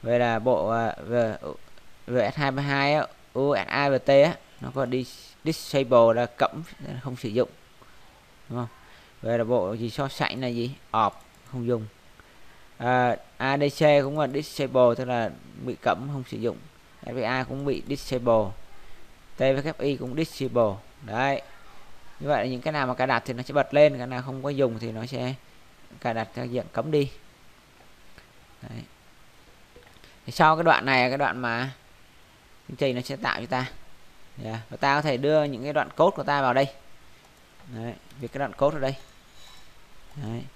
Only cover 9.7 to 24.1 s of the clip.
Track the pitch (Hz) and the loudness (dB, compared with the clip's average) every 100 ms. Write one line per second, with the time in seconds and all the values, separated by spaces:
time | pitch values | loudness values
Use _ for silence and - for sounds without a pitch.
9.7 | 110 117 - 139 - 139 127 127 117 120 | -4 -6 -4 -6 -2 -4 -2 -4 -4 -6
10.7 | 143 - 110 104 - - - - 127 117 | -8 -4 2 2 0 -20 -20 -12 -6 -2
11.7 | 117 107 - - - - - - - - | -2 -4 -16 -20 -20 -20 -20 -20 -20 -20
12.7 | - 120 127 123 - - - 131 139 143 | -6 0 2 2 0 -6 -6 -2 2 0
13.7 | - 151 143 135 151 139 139 156 - 135 | 4 6 6 4 0 0 -2 -6 -4 0
14.7 | 127 123 117 127 120 107 67 - - 123 | 6 6 6 -2 -2 -2 -6 -18 -12 -10
15.7 | 107 123 - 139 143 123 110 113 85 - | -2 0 0 -2 -8 -8 -4 -4 -6 -14
16.7 | - - - - 120 113 131 131 135 143 | -20 -20 -16 -10 -6 -2 -2 -4 -4 -4
17.7 | 110 - 139 - 127 120 113 101 101 - | -4 -4 -8 -4 -2 4 4 2 -6 -12
18.7 | - - - - - - - 131 135 143 | -14 -12 -12 -14 -18 -18 0 2 2 -2
19.7 | - 143 135 127 123 160 - 131 120 107 | -2 -2 -2 -4 -4 -4 -4 0 2 2
20.7 | 101 - - 123 107 135 139 - - - | 0 -12 -18 -8 -2 0 -2 -6 -18 -16
21.7 | - - - - - 147 135 123 123 156 | -16 -14 -14 -14 -10 0 0 0 -4 -4
22.7 | 151 127 123 131 120 - 120 127 143 - | -2 -2 0 2 2 0 -8 -2 0 2
23.7 | 143 151 135 123 | 6 6 6 -6